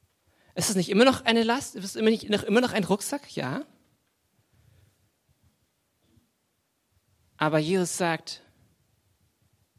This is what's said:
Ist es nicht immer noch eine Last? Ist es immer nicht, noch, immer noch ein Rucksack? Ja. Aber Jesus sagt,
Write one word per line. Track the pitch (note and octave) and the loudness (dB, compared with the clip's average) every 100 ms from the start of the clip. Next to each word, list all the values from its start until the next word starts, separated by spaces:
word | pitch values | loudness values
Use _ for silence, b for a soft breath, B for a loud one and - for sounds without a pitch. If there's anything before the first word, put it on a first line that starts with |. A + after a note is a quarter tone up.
| _ _ _ _ _ - | _ _ _ _ _ -6
Ist | G3 | -2
es | F#3+ | 0
nicht | E3+ | 2
immer | G3 C4 | 4 4
noch | C4 | 4
eine | - A#3 | 2 2
Last? | A3+ C4 - G3+ | 2 -2 -6 -12
Ist | G3 | -10
es | - | 0
immer | A3 | 2
nicht, | A3+ - | 2 0
noch, | G3+ | -2
immer | - A3 | 2 2
noch | B3 | 2
ein | G#3 | 0
Rucksack? | E3 G3+ - C#4+ - - | 0 -2 -2 -8 -8 -8
Ja. | C3 G3+ - _ _ _ _ _ _ _ _ _ _ _ _ _ _ _ _ _ _ _ _ _ _ _ _ _ _ _ _ _ _ _ _ _ _ _ _ - | -6 -6 -10 _ _ _ _ _ _ _ _ _ _ _ _ _ _ _ _ _ _ _ _ _ _ _ _ _ _ _ _ _ _ _ _ _ _ _ _ -4
Aber | D#3 D#3 | 0 2
Jesus | D#3 F#3+ E3+ - | 2 0 0 -2
sagt, | F3 D#3+ - - _ _ _ _ _ _ _ _ _ _ _ _ _ | -2 -4 -8 -18 _ _ _ _ _ _ _ _ _ _ _ _ _